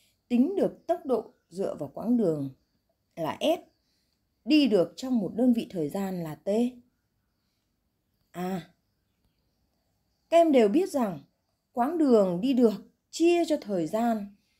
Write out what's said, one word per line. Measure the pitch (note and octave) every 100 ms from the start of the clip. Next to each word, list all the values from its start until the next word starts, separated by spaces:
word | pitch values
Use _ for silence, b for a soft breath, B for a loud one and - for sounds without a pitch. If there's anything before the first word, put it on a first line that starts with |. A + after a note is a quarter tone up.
| b b -
tính | A#3+ D#4 G4
được | G#3 - -
tốc | F4 D4+
độ | A#3 - _ _
dựa | E3+ F#3+
vào | - C#3+
quãng | - G3 A#3+
đường | F#3 D3+ C#3 - _ _ _ _ _ -
là | D#3 -
S, | C#4+ E4+ - _ _ _ _ _ _ _
đi | A3 D4+ C4
được | G3+ E3 -
trong | B3+ A#3+
một | E3+
đơn | G#3+ B3+
vị | A3+ -
thời | F#3 D3
gian | G3 F#3+ F3+
là | D#3+
T? | D3 G3 G#3+ B3 B3 _ _ _ _ _ _ _ _ _ _ _ _ _ _ _
À, | F3 F3+ F#3 - _ _ _ _ _ _ _ _ _ _ _ _ _ _ _ -
các | E4
em | E4
đều | C4+ G#3
biết | C4+ F#4+
rằng | C#4 G#3 D3 - _ _ _ _
quãng | B3 B3+ E4+
đường | C#4+ A3+ F#3 F3
đi | B3+
được | B3+ A3+ G3 - _ _
chia | - E4+ F4
cho | E4 D4
thời | G3+ F#3 D#3
gian | G#3+ A#3 A3 G3+ _ _